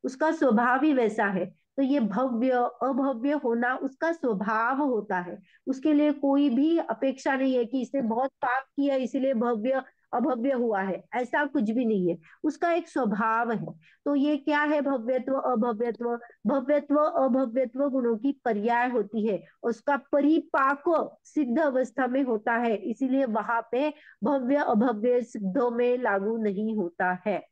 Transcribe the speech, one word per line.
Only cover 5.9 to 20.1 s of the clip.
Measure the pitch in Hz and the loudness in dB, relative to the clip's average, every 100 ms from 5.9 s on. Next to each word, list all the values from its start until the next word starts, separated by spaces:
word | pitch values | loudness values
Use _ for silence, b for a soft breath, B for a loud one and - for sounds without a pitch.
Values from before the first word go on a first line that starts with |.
लिए | 294 302 | 4 2
कोई | 294 277 277 285 | 2 0 2 2
भी | 233 311 330 | 2 2 2
अपेक्षा | - 220 269 262 311 269 | -2 -2 -2 -2 -2 0
नहीं | 269 254 | 0 0
है | 226 | 0
कि | 269 | -2
इसने | 233 277 | -2 -2
बहुत | 233 226 269 | -2 0 -2
पाप | _ 254 254 | _ -2 -2
किया | 269 - 277 269 | -4 -2 0 0
इसीलिए | 254 277 262 | -2 -2 0
भव्य | 247 240 233 233 262 262 b b | 0 0 0 0 -2 -4 b b
अभव्य | 240 247 254 262 | -2 0 0 0
हुआ | 262 233 202 | 0 0 0
है, | 196 175 - | -2 -6 -6
ऐसा | 233 247 302 294 | -6 -2 -2 0
कुछ | 285 | 0
भी | 208 226 233 | 0 0 2
नहीं | 208 180 | 2 0
है, | 175 B B | -2 B B
उसका | 302 294 349 | -4 -2 0
एक | 339 330 | 0 -2
स्वभाव | 302 233 196 226 226 240 | -2 -2 0 0 0 0
है। | 220 - - b b 285 | -4 -6 -14 b b -2
तो | 285 | 0
ये | 285 294 | 2 0
क्या | 302 294 | 0 0
है? | 294 302 | 2 0
भव्यत्व | 277 269 220 262 - | 0 -2 -2 -4 -2
अभव्यत्व। | 269 - 247 240 214 240 226 240 233 B B 202 | -2 0 0 0 0 -4 -2 -4 -4 B B 0
भव्यत्व | 277 254 294 294 285 | 0 2 0 2 2
अभव्यत्व | 311 339 262 254 262 233 247 254 285 | 2 2 2 2 0 0 -2 0 0
गुणों | 262 233 220 | 0 0 0
की | 269 277 240 | -2 -2 -2
पर्याय | 208 214 240 247 | 0 0 0 0
होती | 247 202 226 214 | 0 -2 -2 -2
है, | 185 b b | -2 b b
उसका | 233 226 - 277 | -6 -4 -2 -2
परिपाक | - | 0